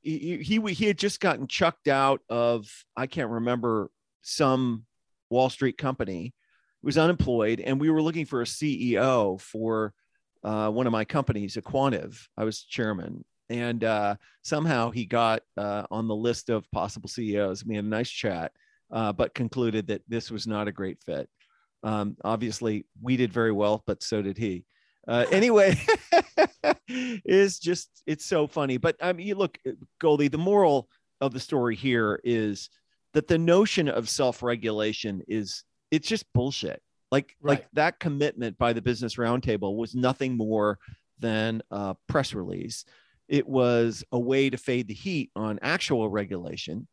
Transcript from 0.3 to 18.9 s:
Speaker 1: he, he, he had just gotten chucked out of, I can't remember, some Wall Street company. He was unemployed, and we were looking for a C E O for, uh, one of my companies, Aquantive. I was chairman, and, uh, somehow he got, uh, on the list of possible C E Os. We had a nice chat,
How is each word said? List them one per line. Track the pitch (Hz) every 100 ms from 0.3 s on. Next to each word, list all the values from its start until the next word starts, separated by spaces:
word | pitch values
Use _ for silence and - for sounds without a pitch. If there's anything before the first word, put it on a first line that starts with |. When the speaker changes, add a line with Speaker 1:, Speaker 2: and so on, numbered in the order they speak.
| 175
Speaker 1:
he, | 160 220
he, | 214
he | 170 208
had | 190
just | 202 -
gotten | 185 143 135
chucked | - 165 - -
out | 135 135 131 _
of, | 117 120 117 104 - _ -
I | 131
can't | 165 113
remember, | 113 117 123 117 110 98 _ _ _
some | - - 139 131 127 113 113 _ _ _ _
Wall | 120 107
Street | - 135 -
company. | 139 135 101 90 110 _ _ _ _ _
He | -
was | 143
unemployed, | 160 175 131 120 107 117
and | - 135
we | 151
were | 156
looking | 156 165 147
for | 131
a | 120
C | - 151 135 123
E | 107
O | 131 127 101 95
for, | - 110 113 110 107 _ _ _ _ _
uh, | 104 107 107
one | 113 127
of |
my | 113 107
companies, | 151 135 107 101 113
Aquantive. | - 135 139 104 - 104 - -
I |
was | 110 107
chairman, | - - 110 98 82 - - _ _
and, | 120 120 117
uh, | 113 107 104 104 _ _
somehow | - 151 165 127 117
he | 113 101
got, | 117 113 110 _ -
uh, | 104 101 -
on | 110 113
the |
list | 107 120 117 -
of | 113 -
possible | 92 98 110 98
C | - 110
E | 101
Os. | 98 98
We | 110 107
had |
a | 104
nice | 110 123
chat, | - 110 87 80 _ _ _ _